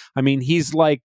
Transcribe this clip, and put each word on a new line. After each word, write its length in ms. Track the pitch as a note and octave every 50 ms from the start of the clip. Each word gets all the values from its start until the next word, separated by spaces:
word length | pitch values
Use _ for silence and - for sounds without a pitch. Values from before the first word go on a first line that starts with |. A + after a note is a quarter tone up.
| - - -
I 60 | C#3
mean, 180 | C3 C#3 C#3 C3+
he's 320 | B2+ C3+ E3 E3+ D3+ - D3+
like, 280 | D#3 D#3+ D#3 D3 B2+